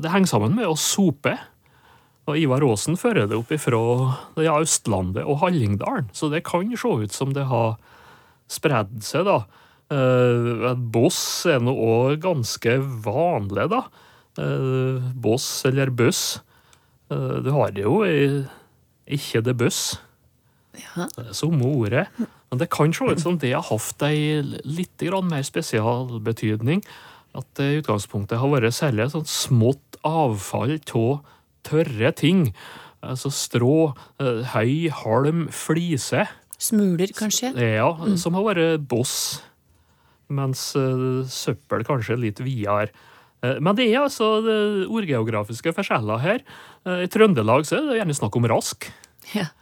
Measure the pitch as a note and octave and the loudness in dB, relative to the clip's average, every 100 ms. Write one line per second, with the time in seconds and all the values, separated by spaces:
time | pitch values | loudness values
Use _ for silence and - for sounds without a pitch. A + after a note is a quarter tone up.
0 | D#3 G3 F#3 A2+ G#2 G3+ G3+ D3+ - - | 0 2 4 4 2 2 0 0 0 2
1 | F#3+ - B2+ G3 - _ _ _ _ _ | 2 2 -2 -4 -8 _ _ _ _ _
2 | _ _ - D3+ D3+ B2+ C#3+ G#2 - F3 | _ _ -4 0 2 4 4 2 0 0
3 | A#3+ G3 G#2 A2+ A#2 D3+ - A2+ A#2 B2 | 2 2 2 -2 -2 -2 0 2 2 2
4 | C3 C3 - - D#3+ D3+ D#3 - - G2 | 0 -2 -6 -2 2 2 2 0 0 -2
5 | F#2 F#2 - C#3+ F#3 F3 G#2 G2+ F#3+ B3+ | -2 -4 -2 0 2 2 0 0 -2 -4
6 | A#2+ - D#3 D#3 - F3 G#3 A#3+ B3 D3 | -4 -4 -2 -2 -2 -2 -2 -2 -2 0
7 | G#2 - C3+ C3+ C3+ A#2+ A2+ A2+ - - | -2 -4 -4 -2 0 0 0 -2 -10 -20
8 | - - _ _ _ - D#3+ B2+ G2 A#2 | -20 -20 _ _ _ -4 0 0 0 -6
9 | - C#3 G3 D#3+ G#2+ - - _ _ C#3+ | -4 0 2 2 0 -12 -20 _ _ 0
10 | C3 B2+ B2 A#2+ A#2+ A#2 A#2 B2+ A#2+ A2+ | 4 4 4 4 2 0 0 -2 0 4
11 | D3 - - - F3+ C#3 A#2+ B2+ A2+ A2+ | 4 2 -4 -2 2 2 2 2 2 4
12 | C3 D3+ F3+ D#3+ A2+ - A#2 B2+ C3+ A#2+ | 2 0 0 -2 -2 -2 0 0 0 -4
13 | G#2+ B2 F3 C#3+ G2+ G2 C3 A#3 - - | -4 0 0 0 -2 -2 0 -2 -4 -12
14 | - - _ - D3 C#3+ C3 C3 C3 C3 | -20 -20 _ -6 -4 -2 0 0 0 -2
15 | B2+ B2+ A2+ A#2 - - C3+ C3+ C#3 A#2+ | -4 -2 0 0 -2 -2 0 2 0 2
16 | A#2+ - - - - _ _ _ _ _ | 2 2 -2 -6 -12 _ _ _ _ _
17 | _ C#3+ C3 C3+ B2+ C#3+ G#2 G2 G#2 F3 | _ -4 -2 -2 0 2 2 0 0 2
18 | G3+ D3+ C#3 C#3 C3+ - _ _ _ _ | 2 2 2 0 -4 -12 _ _ _ _
19 | - D3 - A#2 A2+ B2 A#2+ - - - | -8 -8 -2 -2 0 0 0 0 -4 -8
20 | - _ _ _ _ _ _ - - - | -14 _ _ _ _ _ _ -20 -14 -10
21 | F3 - A#2 G2+ D3+ D#3+ B2 D3 G#2+ B2 | -8 -10 -12 -4 0 2 2 2 2 0
22 | G3 - A3+ - _ B2+ E3+ - D3+ E3 | -2 -4 -8 -8 _ -4 -2 2 2 2
23 | C4 F#3 D#3+ F3+ B2 C#3 - A2 - - | 0 0 0 0 0 -2 -2 -4 -4 -4
24 | C#3+ D3+ D3+ D3+ C#3+ - - E3 F3+ - | 0 0 2 0 -2 -6 -8 -6 -6 -6
25 | D#3+ F#3+ F#3 D#3+ E3 - D#3+ A#2 A2 A#2+ | -4 -2 0 -2 -2 -4 -2 0 0 0
26 | B2+ A#2 A2 A2+ A2 G#2+ A#2 F3+ - - | -4 -6 -4 -2 -2 0 0 0 -2 -14
27 | - - _ - - - C#3 D3+ D3 G#2 | -20 -20 _ -16 -12 -4 0 0 0 -2
28 | - G#2+ G2+ A2+ C3+ C#3+ A2+ A#2+ D#3 G#2+ | -2 -6 -4 0 2 2 2 2 0 2
29 | B2 D#3 D#3 - - B2 A2+ C3+ _ - | 0 -2 -4 -4 2 4 4 2 _ -8
30 | D3+ E3 C#3+ G#2 F#2+ G#2+ G#2+ D#3 - A#2+ | -2 0 0 0 -4 -4 -2 -4 -2 0
31 | A2+ C#3+ - - _ _ - D3+ D#3+ G#2+ | 2 0 -6 -20 _ _ -2 0 2 2
32 | A#2+ - D3+ F#3+ C3+ F#2+ - - - _ | 0 2 4 4 2 -2 -12 -20 -20 _
33 | - B2+ C3+ C#3 - A#2+ A#2+ D#3 D#3+ B2+ | -8 -6 -6 -6 -2 2 4 4 2 -2
34 | - - C#3 A2+ B2 A#2+ A2 D3+ E3 C3+ | -14 -4 -2 -2 -2 0 2 2 -2 -4
35 | A2 A2+ C#3 E3 D#3 - - D#3+ E3+ C#3 | 0 2 2 0 -2 -6 -2 0 0 -2
36 | - C#3 G#3 - _ - - G#3+ G3+ E3+ | -2 -2 -2 -6 _ -8 0 2 2 2
37 | F#3+ - G#3+ - B3 C4 A2+ G#2+ B2+ E3 | 0 -2 -4 -2 -4 0 0 2 2 0
38 | E3+ F#3 E3+ F3+ G#3+ F3+ E3 D#3+ C#3+ A#2+ | 0 0 0 0 0 2 2 2 0 -2
39 | B2+ - - - - _ _ _ _ _ | -2 -4 -6 -8 -12 _ _ _ _ _
40 | _ _ - C#3 C3+ C3 - D3 C3 C3 | _ _ -8 -4 -2 -4 -4 0 0 0
41 | C3 B2+ C3 - - - _ G2+ A#2+ C#3 | 0 -2 -4 -6 -4 -6 _ -4 -2 -2
42 | A2 A#2+ A#2 G2+ C3 C3 G2+ G#2 G#2+ - | -2 -2 -2 -4 -6 -4 -2 0 -2 -6
43 | - - _ _ B2 C3 D#3+ G#3 B3 A#3 | -20 -20 _ _ -4 0 2 2 4 4
44 | C#4+ - A3 G#3+ A3 G#3+ G#3 G3+ F#3 A3+ | 2 0 2 2 2 2 0 0 -2 -2
45 | F#3+ B2 A2+ A2 G#2 A#2 D#3+ E3+ F#3+ F3 | 0 0 0 -2 -4 -4 -4 -4 -2 -2
46 | G#2+ A2 D3+ A#3 - - - - - F3+ | 0 0 0 -2 -4 -18 -20 -14 -6 -4
47 | F3+ A3 G#3+ D3+ G#2+ B2+ D3+ F#3+ D4+ A#3 | -2 4 4 6 4 2 2 -2 0 0
48 | F#3 C#3+ G#2+ A#2+ A#2 E3+ - - - - | 0 -2 -2 0 2 2 0 -8 -14 -16
49 | - _ - G#3 F3 - | -20 _ -8 -4 -4 -8